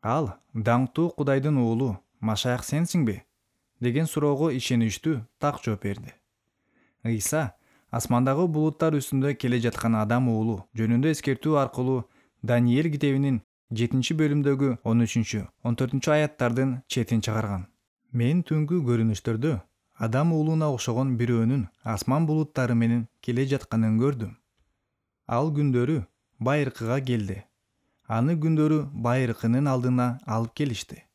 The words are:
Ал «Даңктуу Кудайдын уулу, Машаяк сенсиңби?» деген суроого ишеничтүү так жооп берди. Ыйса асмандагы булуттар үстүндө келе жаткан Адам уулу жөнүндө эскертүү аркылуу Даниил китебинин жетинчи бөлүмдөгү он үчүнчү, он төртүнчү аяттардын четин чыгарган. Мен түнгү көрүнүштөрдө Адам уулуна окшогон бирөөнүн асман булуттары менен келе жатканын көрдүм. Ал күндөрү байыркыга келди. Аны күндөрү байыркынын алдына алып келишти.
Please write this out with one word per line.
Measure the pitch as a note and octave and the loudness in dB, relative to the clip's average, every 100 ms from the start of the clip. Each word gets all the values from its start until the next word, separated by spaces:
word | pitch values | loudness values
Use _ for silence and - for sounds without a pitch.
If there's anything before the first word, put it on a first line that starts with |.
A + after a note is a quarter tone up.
Ал | G#2+ C#3 B2+ - _ | -2 -2 -2 -8 _
«Даңктуу | A2+ G#2+ A#2+ C3 - E3+ | -4 2 2 2 0 -2
Кудайдын | - C#3+ C3+ C#3+ C#3 | -2 0 0 2 2
уулу, | A#2 A#2 C3 G2 _ _ | 2 0 -2 -4 _ _
Машаяк | A2 G#2 B2+ A#2+ | -4 -2 -2 -4
сенсиңби?» | - C#3+ E3 F3+ A#2+ G2 _ _ _ _ _ _ | -2 -2 0 0 0 -2 _ _ _ _ _ _
деген | B2 B2+ D#3+ | -2 0 -2
суроого | D#3 D3 C#3 D#3+ | 0 0 2 0
ишеничтүү | B2+ - A#2+ A2+ - D#3 C#3 A2+ _ | -2 0 2 2 0 -4 -4 -6 _
так | D3 - | -4 -2
жооп | - G#2 | -6 -4
берди. | G2+ G2 - - _ _ _ _ _ _ _ _ | -4 -8 -12 -20 _ _ _ _ _ _ _ _
Ыйса | A2+ A2+ - D#3 B2+ _ _ _ _ | -4 -4 -2 -2 -4 _ _ _ _
асмандагы | A2+ - A#2+ C3 C#3 F3 | -8 0 0 2 2 0
булуттар | D3+ D#3 - D#3+ | 2 -2 0 0
үстүндө | D3+ - C3+ C#3 | 0 -2 -2 0
келе | C3+ B2 A#2+ | -2 -2 0
жаткан | A#2 - A#2 A2+ | 0 -2 0 0
Адам | G#2+ A#2+ B2+ | 2 2 2
уулу | A2 A2 G2+ - | 2 0 -4 -8
жөнүндө | A#2 A2+ A#2+ D3+ | -4 2 2 2
эскертүү | D3+ - B2+ D#3 D3 | 0 -2 -2 0 2
аркылуу | C3+ - B2+ C3 - _ _ _ | 0 -2 0 -2 -4 _ _ _
Даниил | A2 A#2+ A#2+ B2 E3 | 0 4 4 4 2
китебинин | D3 C#3+ C3+ C#3 A#2+ _ _ _ | 0 0 2 2 0 _ _ _
жетинчи | A2 A#2+ C3 A#2 | -2 0 0 0
бөлүмдөгү | D#3 D3+ D3 C#3+ C3+ C#3 A#2 | 0 2 2 2 2 0 0
он | A#2 A#2 | 0 2
үчүнчү, | A2+ A#2+ G#2+ G#2+ - _ | 2 0 -2 -4 -8 _
он | A#2+ | -4
төртүнчү | A2+ B2+ C#3 D#3+ | -2 -2 -2 2
аяттардын | D3+ D3+ - B2 A#2 C3 B2+ - | 2 2 0 -2 0 0 -2 -4
четин | B2+ A2+ A#2 | -4 0 0
чыгарган. | G#2+ A2 G#2+ G2 F#2 _ _ _ _ | 0 -2 -2 -4 -8 _ _ _ _
Мен | A#2+ A#2+ E3+ | 0 2 0
түнгү | E3 D#3 D3+ F3 B2 | 0 -2 0 0 2
көрүнүштөрдө | A#2+ A2+ G2+ - A2 D3+ B2 - _ _ - | 2 2 0 -2 -2 -2 -4 -8 _ _ -6
Адам | A2 B2+ E3+ | -2 0 2
уулуна | D#3+ D#3 D#3+ D3+ | 2 0 0 0
окшогон | B2+ - A#2 C3+ A#2 | -2 -2 -2 0 0
бирөөнүн | A#2+ A#2 A2+ C3+ G2 _ | 0 2 2 0 -4 _
асман | - G#2 - C#3 | -6 -4 -2 0
булуттары | D#3+ D#3 D3+ - B2 | 2 0 -2 -2 0
менен | A#2 A#2 A#2 A#2 _ | 2 2 0 -4 _
келе | - A#2+ | -4 -2
жатканын | C3+ C3+ - A2+ A2 A2 | 0 -2 -2 0 2 2
көрдүм. | C3+ C3 G2+ - _ _ _ _ _ _ _ _ - | 2 0 -8 -12 _ _ _ _ _ _ _ _ -4
Ал | A#2+ D#3 | -2 0
күндөрү | D3 D3 B2 B2 D#3+ F#2 _ _ _ | 2 2 2 2 0 -4 _ _ _
байыркыга | A#2 D3 C3+ - A2+ C3+ | -2 0 -2 -4 -4 -2
келди. | C3 A#2+ G2 G2 - _ _ _ _ _ - | -2 -2 -2 -8 -12 _ _ _ _ _ -4
Аны | A2+ C3+ E3+ | 0 0 0
күндөрү | D#3 D#3 D3+ D#3 C#3 | 2 2 4 2 -2
байыркынын | B2+ A#2 B2+ B2 A2+ A2+ B2 D3 | -4 0 0 0 0 0 2 2
алдына | C3 B2 B2+ B2 B2+ | 0 2 2 0 -2
алып | - A2+ A#2 | -4 -4 -4
келишти. | - C#3+ A2 - - _ | -4 -4 -4 -10 -16 _